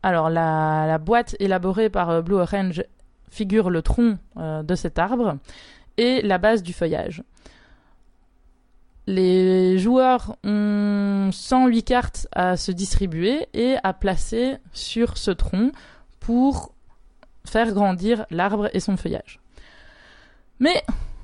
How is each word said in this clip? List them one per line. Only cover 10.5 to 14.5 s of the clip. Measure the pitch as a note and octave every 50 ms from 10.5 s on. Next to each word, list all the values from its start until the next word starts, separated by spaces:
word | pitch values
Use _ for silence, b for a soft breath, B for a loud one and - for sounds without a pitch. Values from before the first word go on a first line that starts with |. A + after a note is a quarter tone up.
| G#3 G#3 G#3 G#3 G#3 G#3 G#3 G#3 G3+ G3+ G3+ G3+ G3+ G3 G3 F#3+
cent | F#3+ - - - B3+ C4 B3+
huit | B3+ A#3 A#3
cartes | - - B3 B3 A#3+ - - - - -
à | - - F3+ F3+ F#3
se | F3 - -
distribuer | F#3 F3 G3 F#3+ - - G3 F3+ D#3+ D#3+ F3 G#3 C4+ D#4 D#4+ -
et | - G#3+ A#3 B3+ C4 -
à | - F#3+ F#3+
placer | - - G3 F#3 - - - A3+ A3+ B3 C4